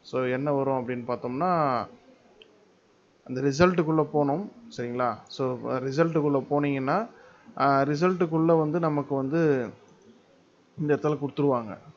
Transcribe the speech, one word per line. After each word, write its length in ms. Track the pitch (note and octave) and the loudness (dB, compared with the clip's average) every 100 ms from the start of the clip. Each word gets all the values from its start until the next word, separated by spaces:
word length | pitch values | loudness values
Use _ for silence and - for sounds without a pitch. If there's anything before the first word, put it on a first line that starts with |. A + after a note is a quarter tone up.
So, 220 | - C3 | -6 -4
என்ன 300 | B2+ B2+ D3 | -2 -2 -2
வரும் 360 | C#3 C3+ C3 A#2+ | 0 0 -2 -2
அப்படின்னு 140 | B2 A#2+ | -6 -6
பார்த்தோம்னா 800 | B2 B2 B2+ F3 F3 D3 B2 G#2 - _ - _ _ - _ _ _ _ _ _ _ | -6 -6 -4 -2 0 0 -2 -4 -14 _ -20 _ _ -20 _ _ _ _ _ _ _
அந்த 160 | - B2+ | -10 -2
ரிசல்ட்டுக்குள்ள 640 | C#3 C#3 F3+ F3 D#3 D#3+ | -2 4 4 4 2 2
போகணும். 480 | D3+ D3+ C#3+ D3+ G#3 - - - | 2 2 2 0 -4 -12 -20 -10
சரிங்களா? 400 | A#2+ A#2+ B2 G#2+ - | -6 -2 -2 -2 -12
So, 320 | - C3 B2 A#2 | -4 -4 -2 -4
ரிசல்ட்டுக்குள்ள 720 | B2+ C3 C3+ E3 D#3+ D3 C#3 A2+ | -4 -4 0 2 2 2 0 0
போனீங்கன்னா, 580 | C#3+ C#3+ C#3 C3 E3+ A#3 - - - - - | 0 0 -2 0 -2 -2 -12 -20 -20 -20 0
அ, 260 | C#3 C#3 | 2 4
ரிசல்ட்டுக்குள்ள 760 | C#3 D3 F3+ F#3 F3 D#3+ D#3+ E3 | 2 2 0 2 0 2 4 4
வந்து 220 | D3+ E3 | 4 0
நமக்கு 340 | E3 D3 C#3+ | 0 -2 -2
வந்து 560 | C#3 C3+ D#3+ D#3+ C3+ A2+ F#2+ - - - - _ _ _ _ _ - | -2 -2 0 2 2 -2 -8 -20 -20 -20 -20 _ _ _ _ _ -8
இந்த 140 | D3+ | -2
இடத்துல 240 | D3 D3+ D3 | 0 0 -2
கொடுத்துருவாங்க. 560 | C#3+ - C#3+ B2+ A2+ F#2 - | -4 -2 0 0 -4 -14 -18